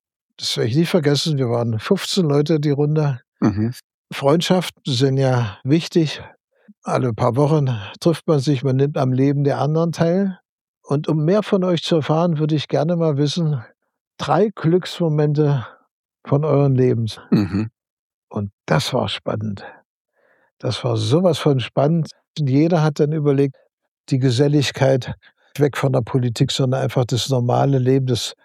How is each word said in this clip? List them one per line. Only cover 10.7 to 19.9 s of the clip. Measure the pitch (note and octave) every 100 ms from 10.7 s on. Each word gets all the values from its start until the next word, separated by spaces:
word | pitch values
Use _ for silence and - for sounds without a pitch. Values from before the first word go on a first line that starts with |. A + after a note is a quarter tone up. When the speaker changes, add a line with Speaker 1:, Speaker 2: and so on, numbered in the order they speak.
| _
Speaker 1:
Und | - C#3+ D3
um | D#3
mehr | D3+ G#3
von | - G3
euch | F#3 E3
zu | - E3
erfahren, | C#3 D#3 F3 D3+
würde | D3+
ich | D3+ -
gerne | C#3+ D#3+
mal | F3 D#3+ C#3
wissen, | D3 F3+ D#3 C#3 - _ _ _ _ -
drei | - D3 G#3+
Glücksmomente | - D#3+ F3 - - E3 D3+ D3+ D3 D3 C#3 G#2+ - _ _ _ _
von | - C#3+
euren | D3+ C#3 C#3+ B2+
Lebens. | B2+ A#2 A2+ - -
Speaker 2:
Mhm. | - F#2+ F#2+ A2 _ _ _ _ _ _
Speaker 1:
Und | A2 G2+ _ -
das | D#3 -
war | A#2+ G#2
spannend. | - - - G#2+ G2 - - _